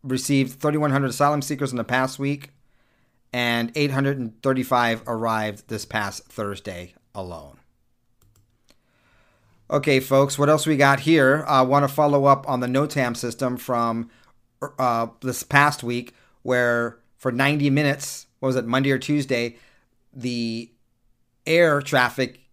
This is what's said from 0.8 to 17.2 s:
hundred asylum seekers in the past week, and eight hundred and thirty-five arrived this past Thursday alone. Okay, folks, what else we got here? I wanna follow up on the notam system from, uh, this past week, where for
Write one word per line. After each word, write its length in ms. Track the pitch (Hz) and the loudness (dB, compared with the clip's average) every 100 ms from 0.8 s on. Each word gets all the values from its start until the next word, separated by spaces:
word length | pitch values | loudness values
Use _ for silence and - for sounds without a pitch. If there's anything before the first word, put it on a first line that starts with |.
| 147 | 0
hundred 180 | 135 135 | 0 0
asylum 300 | - 143 147 | 2 2 2
seekers 300 | 139 143 139 | -4 -6 -4
in 60 | 123 | -4
the 60 | |
past 340 | 113 123 131 131 | -2 0 0 -4
week, 340 | 139 143 - _ _ _ _ _ _ _ _ | -6 -6 -10 _ _ _ _ _ _ _ _
and 380 | 123 120 117 117 151 | -4 0 0 -2 -2
eight 160 | 143 | 0
hundred 260 | 135 139 139 | 0 0 -2
and 240 | 117 110 | -6 -4
thirty-five 640 | 139 131 127 127 117 113 113 | -2 -2 0 2 2 -2 -4
arrived 600 | 113 113 110 107 104 - | -4 -2 -2 -4 -8 -10
this 160 | 110 - | -10 -6
past 380 | 113 104 - _ | -4 -4 -8 _
Thursday 720 | - 104 98 - 90 90 _ _ | -8 -8 -8 -12 -14 -16 _ _
alone. 460 | 101 92 82 73 67 _ _ _ _ _ _ _ _ _ _ _ _ _ _ _ _ _ _ _ _ _ | -14 -12 -12 -16 -20 _ _ _ _ _ _ _ _ _ _ _ _ _ _ _ _ _ _ _ _ _
Okay, 300 | 147 143 135 | -2 2 2
folks, 400 | 131 135 139 139 | 2 2 2 2
what 100 | 143 | 2
else 160 | 156 151 | 2 2
we 120 | 147 | 4
got 240 | 139 139 | 4 4
here? 420 | 139 165 131 147 156 | 4 4 4 2 2
I 140 | 139 | 2
wanna 260 | 127 143 139 | 4 2 2
follow 360 | 139 147 143 139 | 2 2 4 4
up 220 | 139 - | 2 2
on 120 | 127 | -4
the 60 | 123 | 0
notam 480 | 127 147 143 123 117 | 0 -2 -2 -4 -4
system 420 | 123 113 131 123 | -8 -6 -6 -6
from, 520 | - 120 117 117 117 _ _ _ _ _ 147 - | -4 -2 -2 -4 -8 _ _ _ _ _ -14 -2
uh, 280 | 127 117 117 - | 0 0 -2 -6
this 240 | 127 123 | -6 -6
past 400 | - 139 147 143 | 2 4 4 2
week, 320 | 120 120 120 _ _ _ | -4 -6 -6 _ _ _
where 580 | 123 123 120 120 117 - _ | -2 2 2 2 -2 -6 _
for 160 | _ | _